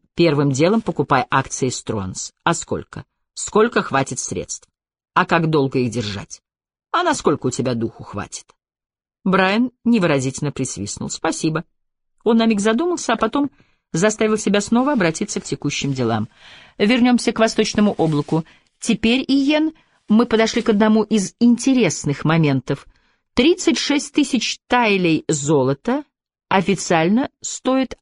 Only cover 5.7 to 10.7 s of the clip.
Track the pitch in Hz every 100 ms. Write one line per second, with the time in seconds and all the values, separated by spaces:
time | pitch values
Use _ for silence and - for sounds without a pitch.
5.7 | 135 123 113 104 98 80 - _ _ _
6.7 | _ _ 339 349 285 - 143 123 - 127
7.7 | 120 113 - - 98 - - - _ _
8.7 | _ _ _ _ _ - 190 190 208 254
9.7 | _ 233 233 170 139 131 - 147 - 131